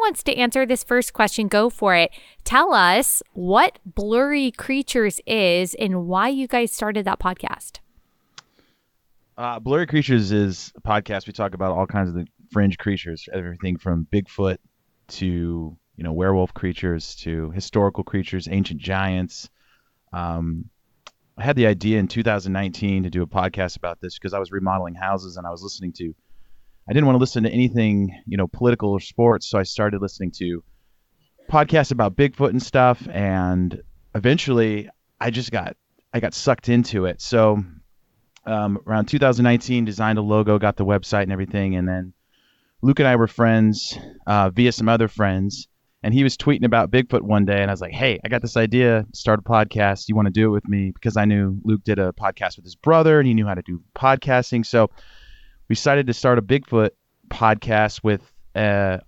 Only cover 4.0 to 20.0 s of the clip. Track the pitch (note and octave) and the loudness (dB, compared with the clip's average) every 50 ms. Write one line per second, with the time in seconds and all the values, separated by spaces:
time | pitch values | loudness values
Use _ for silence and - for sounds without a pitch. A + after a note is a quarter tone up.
4 | G3+ G#3 A3+ B3 C#4 C#4+ D4 C#4+ C4+ B3 - - - - C4 C#4 C4+ - - B3 | -4 0 0 0 0 0 0 0 -2 -2 -4 -6 -6 -4 -4 -4 -4 -2 -2 0
5 | G#3+ G3+ - - - - A3+ A3 G3 F3 F3 F3+ F#3 F3+ - - A3 F#3+ F#3 F3+ | 0 0 -2 -6 -6 -4 -2 0 2 2 2 2 0 -2 -4 -6 -4 -4 -2 -4
6 | E3+ F3 F#3 F#3+ G#3+ C4 C#4 C4+ C4 A#3+ B3+ A#3+ A#3+ - - - A3+ G#3+ G3+ G#3+ | -4 -2 0 0 0 0 -2 -4 -4 -2 0 -2 -2 -2 -4 -6 -6 -4 -4 -4
7 | F#3+ G3 - - - F#3 F#3 - - - - - - - _ - - _ _ _ | -2 -4 -4 -2 -4 -6 -6 -6 -10 -10 -10 -10 -14 -20 _ -20 -20 _ _ _
8 | _ _ _ _ _ _ _ - _ _ _ _ _ _ _ _ _ _ _ _ | _ _ _ _ _ _ _ -20 _ _ _ _ _ _ _ _ _ _ _ _
9 | _ _ _ _ _ _ _ - A#2+ A#2+ A#2 A2+ A2 B2+ C#3+ E3 F3 - D3 D3+ | _ _ _ _ _ _ _ -12 -10 -10 -8 -8 -2 0 0 0 0 2 0 0
10 | C#3+ C3+ B2+ A2+ G2+ F#2+ G#2 G#2 G2+ F#2+ F2+ - - - _ - - A2 G#2 G#2+ | 2 4 4 2 4 2 2 2 2 0 -2 -6 -12 -20 _ -10 -4 -2 -2 -2
11 | G2 - G#2 G2 - G#2+ G2 - G#2 G2 F#2 F2+ F#2+ F#2 F2 F2+ F#2+ - - G2+ | -2 -4 -8 -8 -8 -10 -8 -6 -6 -6 -4 -4 -4 -2 -2 -2 -2 -2 0 -2
12 | F#2+ F2+ E2+ F2 E2 - _ _ _ _ - G#2+ G2+ G2 F2 - - G#2 G2 - | -2 -2 -2 -6 -8 -10 _ _ _ _ 0 2 2 2 0 -2 -4 -4 -4 -4
13 | - F2 E2 D#2 - - - F#2+ F2 F2 F2 F2 G2 F2+ F2+ E2+ - F#2+ E2+ E2 | -6 -10 -12 -14 -14 -10 -10 -10 -8 -10 -10 -8 -6 -6 -4 -4 -2 -2 -2 -2
14 | D#2+ - G#2 G2+ F#2 - - - G2 F#2+ F2+ - _ _ _ _ _ _ _ _ | -2 -2 -2 -2 -2 -2 -6 -4 -4 -4 -4 -6 _ _ _ _ _ _ _ _
15 | _ - - - G2 F2+ F2 F2 E2+ E2+ E2+ E2+ D#2+ D#2 E2 _ _ _ _ - | _ -18 -10 -6 -4 -4 -2 -2 -4 -4 -6 -6 -8 -10 -14 _ _ _ _ -12
16 | E2+ E2 D#2 E2+ F#2 G2 G2 F#2 F#2 - - - - F#2 F2 - - F2+ E2+ D#2+ | -8 -6 -4 -2 0 0 2 2 0 -2 -4 -6 -6 -6 -6 -4 -4 -4 -4 -4
17 | - - - - - E2+ E2 D#2+ D#2+ D#2 E2 F#2+ - - - A2 G2+ G2 - - | -6 -12 -16 -12 -10 -8 -6 -6 -6 -6 -8 -10 -10 -2 0 2 2 2 0 -4
18 | F#2 - - G2 F2+ - G2 F#2 - D#2 F#2+ G2 G2 - E2 D2 - F#2 F#2+ F#2+ | -8 -4 -4 -4 -4 -4 -8 -8 -6 -4 -2 -2 -2 -2 -6 -10 -6 -6 -4 -2
19 | G2 F#2+ F#2 F#2 F#2 F2 - - - - _ _ _ _ _ _ _ _ _ _ | -2 -2 -2 -4 -4 -6 -10 -16 -20 -20 _ _ _ _ _ _ _ _ _ _